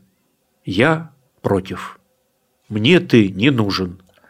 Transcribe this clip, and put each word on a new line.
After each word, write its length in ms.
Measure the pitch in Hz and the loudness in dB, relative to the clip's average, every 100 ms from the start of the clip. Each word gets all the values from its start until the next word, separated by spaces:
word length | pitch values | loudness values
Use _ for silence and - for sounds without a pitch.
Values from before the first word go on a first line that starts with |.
| _ _ _ _ _ _ | _ _ _ _ _ _
"Я 480 | - 95 143 160 165 _ _ _ | -8 0 0 0 -6 _ _ _
против, 580 | - 98 92 95 - - _ _ _ _ _ _ - | -4 -4 -4 -14 -14 -20 _ _ _ _ _ _ -10
мне 300 | 107 117 175 | -2 2 2
ты 300 | 175 123 98 | 4 4 4
не 200 | 95 131 | 2 0
нужен, 520 | 123 101 92 92 92 _ _ | 0 -2 -2 -6 -8 _ _